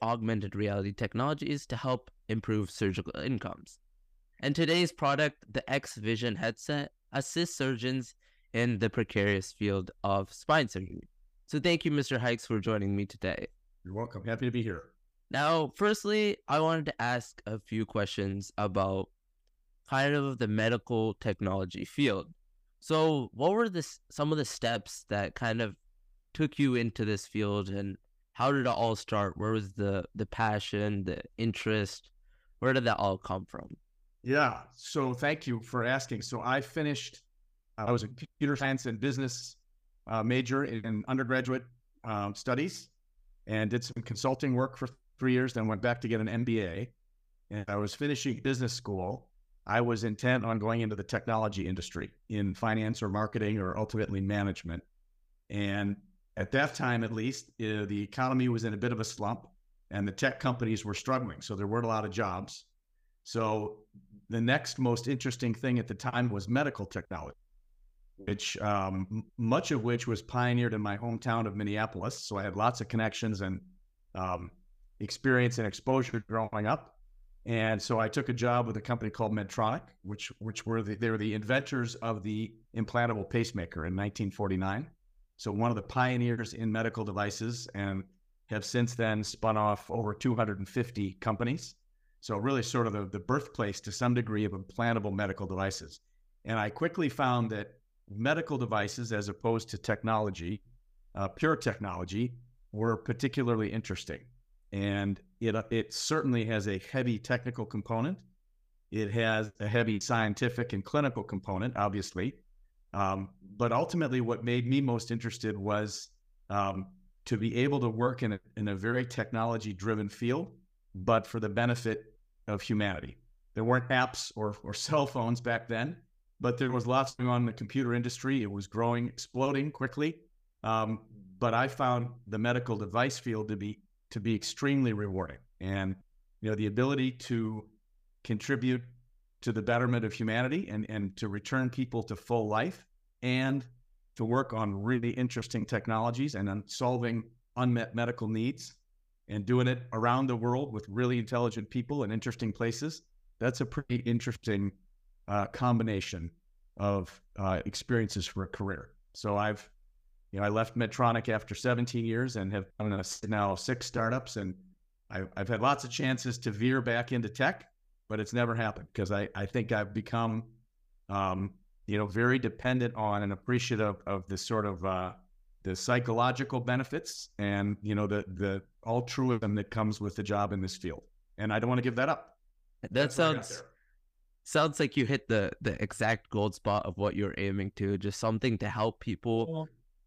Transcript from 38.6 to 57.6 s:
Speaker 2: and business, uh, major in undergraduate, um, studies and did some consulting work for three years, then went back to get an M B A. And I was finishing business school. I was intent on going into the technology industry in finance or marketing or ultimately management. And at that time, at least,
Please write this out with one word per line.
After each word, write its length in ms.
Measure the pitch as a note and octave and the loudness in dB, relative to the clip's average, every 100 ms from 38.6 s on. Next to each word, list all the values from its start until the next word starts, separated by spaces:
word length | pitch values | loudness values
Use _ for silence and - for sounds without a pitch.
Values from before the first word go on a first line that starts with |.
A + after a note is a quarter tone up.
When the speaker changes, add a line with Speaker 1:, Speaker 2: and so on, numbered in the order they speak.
| C3+ C3 B2+ | 0 0 -2
Speaker 2:
and 140 | A2+ | -2
business, 560 | C3+ B2+ C3 B2 - - _ _ _ _ - | -2 0 -4 -6 -12 -18 _ _ _ _ -4
uh, 160 | A2 | 0
major 400 | A2 B2+ A#2+ C3+ | 2 2 2 0
in 420 | C#3+ A2+ A2+ G#2+ G#2 | 0 -2 -2 -4 0
undergraduate, 560 | C3 B2 B2+ B2+ B2+ B2+ - _ _ | 0 2 0 0 -2 -4 -20 _ _
um, 300 | A#2 G#2 G2+ | -4 -2 -2
studies 560 | G2+ - B2 F3 - - _ _ _ - - - | -4 -2 0 -2 -6 -16 _ _ _ -20 -16 -4
and 240 | G#2+ G#2+ | 0 2
did 140 | A#2+ | 0
some 180 | A#2+ - | -2 -8
consulting 520 | - A2+ C3 C3 C#3+ B2 | -8 -2 -2 0 2 2
work 200 | B2+ - | 0 -4
for 120 | B2+ - _ - | -8 -8 _ -2
three 140 | C3 | 4
years, 200 | B2 B2+ | 4 2
then 140 | A#2 G#2+ | 0 0
went 160 | G#2 | 2
back 180 | A#2+ A#2+ | 0 0
to 60 | A2+ | 0
get 120 | A2+ | 0
an 80 | A2 | 2
M 160 | A#2 | 0
B 180 | A#2+ A2+ | 2 2
A. 280 | F#2 F#2+ A#2+ _ _ _ _ _ - | 0 -4 -8 _ _ _ _ _ -10
And 120 | G#2 G2+ | -8 -2
I 80 | G2+ | -2
was 180 | G2+ | -2
finishing 460 | - D3 B2+ C#3 A#2 | -2 -2 -2 -2 -2
business 320 | C3+ B2 B2 | 0 0 0
school. 540 | - - F#2+ F#2 - - _ _ _ - | -4 -4 -4 -4 -6 -12 _ _ _ 0
I 140 | A2 | 2
was 220 | A#2+ A2+ A2+ | 4 2 0
intent 400 | G#2+ B2 B2+ A2 | 0 2 2 2
on 120 | A2+ | 0
going 240 | G#2+ A#2 | 2 2
into 140 | A2 G#2 | 0 -2
the 80 | |
technology 640 | F#2 A2+ - A2 A2 G2 E2+ | -2 -2 2 2 2 0 -2
industry 420 | F#2 - E2+ - _ - | -2 -4 -8 -8 _ -6
in 260 | G#2+ G2 F#2+ | -2 -2 0
finance 480 | A#2 A2 A2 A#2 | 0 0 0 -2
or 60 | G#2 | 0
marketing 500 | G#2 G#2+ G#2+ G#2 G#2+ | 0 0 0 0 0
or 180 | F#2 - | 0 -2
ultimately 420 | G#2+ G#2+ G#2 F#2+ | -2 -2 0 0
management. 640 | G2 G2+ G2+ F2 E2+ E2 - _ _ _ _ _ - | 2 2 0 -2 -6 -8 -10 _ _ _ _ _ -8
And 440 | G#2 G2+ G2+ G2+ G2+ - _ _ - | -2 0 0 0 -2 -8 _ _ -6
at 140 | G2+ | 0
that 200 | C3+ D3 | 2 2
time, 300 | - C3 A#2 | 0 0 0
at 80 | A2+ | 0
least, 380 | A2+ A#2 C3+ - - | -2 -2 -4 -10 -6